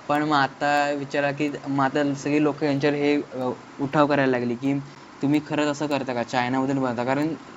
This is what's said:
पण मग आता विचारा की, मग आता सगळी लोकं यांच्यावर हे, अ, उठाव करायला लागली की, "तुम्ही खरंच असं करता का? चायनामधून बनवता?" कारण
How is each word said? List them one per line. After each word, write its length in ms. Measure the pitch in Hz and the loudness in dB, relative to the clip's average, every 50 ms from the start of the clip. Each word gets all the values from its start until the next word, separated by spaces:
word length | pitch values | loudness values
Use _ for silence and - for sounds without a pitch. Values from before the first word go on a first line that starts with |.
| - | -4
पण 160 | - 147 147 151 | -2 0 0 2
मग 120 | 151 151 | 2 2
आता 560 | 139 139 143 139 - 147 143 147 147 147 143 147 | 2 2 2 0 -2 0 2 2 2 2 0 0
विचारा 340 | 143 139 139 - 147 143 143 | -4 -4 -4 -2 0 0 0
की, 200 | 139 143 151 147 139 - - | 0 -2 -2 -4 -4 -6 -6
मग 160 | 143 139 139 135 | -2 0 2 2
आता 320 | 131 127 151 147 143 135 | 2 2 2 0 0 0
सगळी 280 | 139 - 147 147 151 151 | -2 -2 0 2 2 2
लोकं 220 | 147 139 147 156 | 2 0 0 0
यांच्यावर 300 | 147 139 139 143 147 143 | 0 0 2 2 2 2
हे, 200 | 147 143 143 147 | 2 2 2 2
अ, 360 | 147 - - - 127 127 127 - - - - - - | 2 0 -4 -6 -4 -4 -4 -4 -6 -10 -12 -8 -6
उठाव 260 | 143 135 147 156 147 | -4 0 4 4 4
करायला 240 | 139 147 139 135 131 | 4 4 2 2 2
लागली 240 | 127 123 120 120 120 | 2 0 0 -2 -4
की, 240 | 120 135 135 139 143 139 139 - - - - - - | -2 -2 -2 -2 -2 -4 -8 -14 -20 -20 -20 -8 -2
"तुम्ही 200 | - 139 147 151 151 - | 0 2 2 2 0 -2
खरंच 180 | 156 143 147 | -2 0 0
असं 200 | 147 143 147 156 | 0 0 -2 -2
करता 260 | 147 147 135 127 131 123 | -2 -2 -2 -2 -2 -2
का? 100 | 120 117 | -2 -2
चायनामधून 560 | - - 127 123 123 131 131 131 135 139 135 | 0 0 0 0 2 2 0 2 2 0 0
बनवता?" 240 | 135 127 117 117 120 | 0 0 0 -2 0
कारण 240 | 131 135 143 147 160 156 - - - - | 0 0 0 0 -2 -4 -6 -10 -16 -20